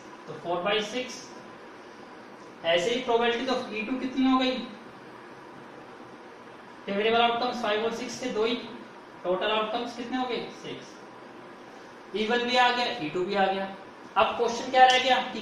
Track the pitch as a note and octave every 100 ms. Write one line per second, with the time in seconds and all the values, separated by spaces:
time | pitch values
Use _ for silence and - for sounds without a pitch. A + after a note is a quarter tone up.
0 | - - - D3 F3 F3 G3 G#3+ G#3 B3
1 | B3 - - - - - - - - -
2 | - - - - - - E3 F3 A3+ B3
3 | A#3 A#3 A#3 A#3 C4 B3+ G#3+ G#3+ G#3+ C4
4 | C4+ C4+ C4 C4 B3+ A#3 - - - -
5 | - - - - - - - - - -
6 | - - - - - - - - - G3
7 | A3 A#3 A#3 A#3 B3+ A3+ A3 G#3+ A3+ A3+
8 | B3+ - C4 G3+ A#3 B3 - - - -
9 | - - F3+ F#3 G#3+ A3 G#3+ A#3+ B3 A#3+
10 | A#3 B3+ B3+ G#3 - - E3 - - -
11 | - - - - - - - - - -
12 | - G3 A3 A#3+ A#3+ B3 B3 B3 A#3+ F3
13 | D3+ F3+ F#3 G3+ F#3+ G3 G3 - - -
14 | - F#3+ G#3+ - A#3 A#3 C4 C4 B3+ B3+
15 | C4 B3+ - A3